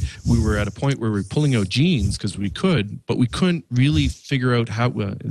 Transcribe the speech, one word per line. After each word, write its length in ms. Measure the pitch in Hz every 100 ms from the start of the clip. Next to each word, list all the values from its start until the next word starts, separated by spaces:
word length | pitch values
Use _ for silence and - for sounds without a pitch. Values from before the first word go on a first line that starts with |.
| - - -
we 140 | 117
were 140 | 110 104
at 80 | 101
a 60 |
point 260 | - 139 127
where 140 | 113
we 80 | 104
were 80 | 95 -
pulling 200 | 151 123
out 120 | 95
genes 500 | 120 165 151 98 -
'cause 200 | 104 92
we 120 | 98
could, 560 | - 185 151 101 107 -
but 120 | 117
we 100 | 123
couldn't 380 | - 185 170 -
really 380 | 123 135 156 135
figure 480 | - - 135 127 120
out 140 | 117
how, 180 | 107 123
uh, 240 | 117 101 - -